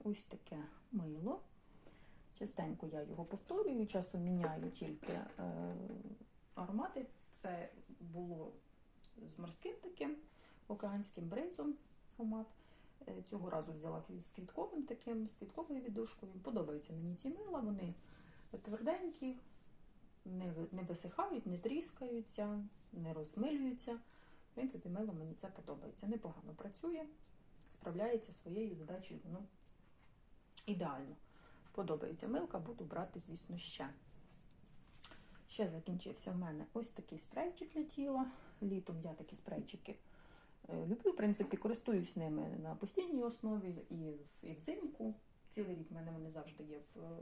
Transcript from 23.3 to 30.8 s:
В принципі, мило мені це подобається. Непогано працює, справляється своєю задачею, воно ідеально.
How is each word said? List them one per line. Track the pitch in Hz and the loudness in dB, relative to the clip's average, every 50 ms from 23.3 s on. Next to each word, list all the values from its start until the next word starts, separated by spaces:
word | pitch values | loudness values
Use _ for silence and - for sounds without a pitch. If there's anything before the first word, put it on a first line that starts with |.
| - 202 226 294 302 285 269 262 247 247 - - 233 | 2 4 4 6 6 4 4 4 2 2 0 -2 -2
В | 233 - - - - - - - - - - - | -2 -4 -8 -16 -18 -18 -18 -18 -18 -18 -10 -2
принципі, | - 262 262 - - - 180 | 0 0 0 0 -2 -2 0
мило | 175 196 214 220 180 | 0 2 2 2 0
мені | 160 156 160 160 | 0 -2 -4 -4
це | - - 190 | -4 -6 -6
подобається. | - - 160 - 147 143 143 - - - - 202 | -8 -8 -8 -6 -6 -6 -6 -8 -6 -2 0 2
Непогано | 226 226 - - 160 - - - 160 | 2 2 0 -2 -6 -6 -8 -10 -8
працює, | - - 202 202 - - 339 339 320 311 302 311 - - - - - - - - - - - - | -6 -6 -4 -4 -2 0 0 0 0 -2 -4 -8 -12 -16 -18 -18 -18 -18 -18 -18 -18 -18 -18 -14
справляється | - - - 165 175 208 240 240 220 220 - | -6 -4 -2 0 2 4 4 4 4 2 0
своєю | 170 - - 160 170 208 226 214 180 | -4 -6 -6 -2 0 2 2 2 0
задачею, | 160 156 156 180 185 190 - - - - | -2 -4 -4 -4 -4 -4 -6 -8 -8 -6
воно | 170 165 185 208 - - - - - - - - - - - - - - - - - - - - - - - - | -4 -4 -4 -6 -8 -12 -16 -20 -20 -20 -20 -20 -20 -20 -20 -20 -20 -20 -20 -20 -20 -20 -20 -20 -10 -8 -4 0
ідеально. | - 208 175 | 0 2 2